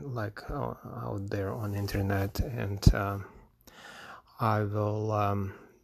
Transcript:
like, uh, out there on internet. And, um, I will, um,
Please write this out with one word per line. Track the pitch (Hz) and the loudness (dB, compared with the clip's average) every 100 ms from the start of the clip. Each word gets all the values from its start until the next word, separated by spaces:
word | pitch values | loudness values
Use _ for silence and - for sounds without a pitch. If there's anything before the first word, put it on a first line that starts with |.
like, | 143 120 104 - - | -8 -6 -6 -8 -8
uh, | 143 120 - | -4 -4 -6
out | - 117 117 104 98 | -12 -10 -6 -6 -4
there | 101 98 | -4 -4
on | 123 104 101 | -4 -4 -2
internet. | 101 104 98 98 98 - | -2 0 2 2 0 0
And, | - 117 104 98 - 110 | -2 -2 -4 8 8 8
um, | 98 101 - - - _ - - - - - - - - | 0 -4 -10 -18 -20 _ -20 -20 -20 -18 -18 -20 -16 -2
I | 113 107 | 2 2
will, | 104 107 104 107 110 | 0 0 0 0 0
um, | 104 101 101 98 - - - | 2 2 0 -2 -8 -20 -20